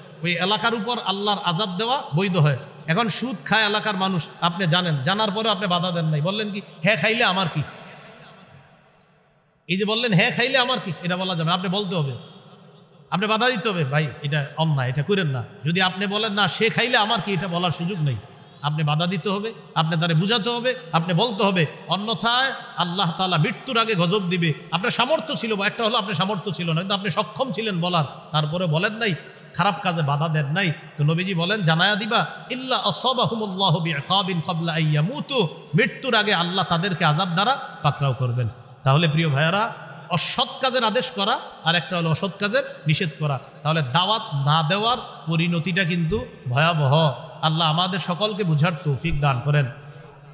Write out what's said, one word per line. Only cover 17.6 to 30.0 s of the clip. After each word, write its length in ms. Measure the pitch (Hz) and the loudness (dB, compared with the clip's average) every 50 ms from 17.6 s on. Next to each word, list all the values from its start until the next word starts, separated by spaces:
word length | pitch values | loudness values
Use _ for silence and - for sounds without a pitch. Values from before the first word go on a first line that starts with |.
| 180 170 | 0 0
সুযোগ 280 | - - 175 180 208 160 | -2 -2 -4 -4 -2 0
নেই, 160 | 151 139 117 98 - - - - - - - - | 0 -2 -2 -4 -8 -14 -20 -20 -20 -20 -16 -6
আপনি 200 | 143 151 151 160 | -4 -4 -2 0
বাধা 240 | 156 147 151 156 175 | 0 0 2 2 0
দিতে 220 | 180 202 - - 208 | 0 -2 -2 -2 -2
হবে, 260 | 190 208 208 226 226 - - - - | -2 -2 -4 -6 -10 -10 -18 -4 -2
আপনি 260 | 156 160 160 175 160 | 0 0 2 2 0
তারে 140 | 170 170 160 | 2 2 2
বুঝাতে 360 | 156 202 196 240 233 185 240 | 2 4 2 2 0 0 0
হবে, 240 | 240 240 233 254 247 254 - - | -2 0 0 -2 -2 -2 -6 -2
আপনি 220 | 147 165 165 185 175 | -2 -2 0 2 2
বলতে 300 | 175 233 254 196 208 208 | 2 2 2 2 2 2
হবে, 220 | 202 185 175 151 - - - - 147 | 2 4 2 0 0 -2 -14 -4 -4
অন্যথায় 640 | 175 190 208 226 220 - 220 240 240 254 269 269 247 - - - - | -4 -2 -2 -4 -4 0 0 2 2 2 2 0 -2 -6 -12 -12 -4
আল্লাহ 360 | 160 175 175 175 202 190 165 160 180 | -4 -4 -2 0 0 0 0 0 0
তাআলা 180 | 185 185 175 | 0 2 4
মৃত্যুর 420 | 156 156 254 - - - 262 247 233 | 2 2 2 0 -4 -8 -2 0 0
আগে 160 | 226 220 214 | 2 2 2
গজব 340 | 165 180 170 208 214 185 170 | 2 2 2 2 0 0 0
দিবে। 240 | 185 175 170 156 139 - - - | 0 2 2 0 0 -2 -4 -4
আপনার 180 | 160 175 220 233 | -4 0 0 0
সামর্থ্য 460 | - - 240 269 320 320 - - 285 | 2 2 2 2 2 0 0 -4 -4
ছিল, 200 | - 233 220 214 | -4 -2 -2 -2
বা 100 | 196 196 | 0 0
একটা 180 | 208 202 - 226 | -2 0 0 0
হলো 140 | 214 247 226 | 2 2 0
আপনার 160 | 196 214 190 | 0 0 -2
সামর্থ্য 380 | 160 190 196 214 165 - 202 | 0 0 0 -2 -4 -4 -6
ছিল 200 | 156 - 175 165 | -6 -4 -2 0
না, 80 | 156 165 | 0 -2
কিন্তু 140 | 190 196 202 | 0 -2 -4
আপনি 160 | 190 202 196 | -2 -2 -2
সক্ষম 400 | - 208 208 - - 240 269 254 | -2 -2 -2 -4 -2 -4 -4 -2
ছিলেন 300 | 170 220 226 214 190 165 | -2 -4 -4 -4 -2 -2
বলার, 240 | 170 180 180 160 139 - - - - - | -2 0 0 0 0 -2 -6 -14 -14 -4
তারপরে 340 | 151 151 151 151 165 185 185 | -2 -2 -2 0 -2 -2 0
বলেন 260 | 165 147 165 202 220 | 0 0 0 0 0
নাই, 220 | 214 220 233 208 160 - - - - - - - - | -2 -2 -2 -2 -2 -4 -8 -18 -20 -20 -20 -14 -4
খারাপ 280 | - 277 - - - | 0 0 0 0 0
কাজে 200 | - 185 165 170 | -4 -2 -2 0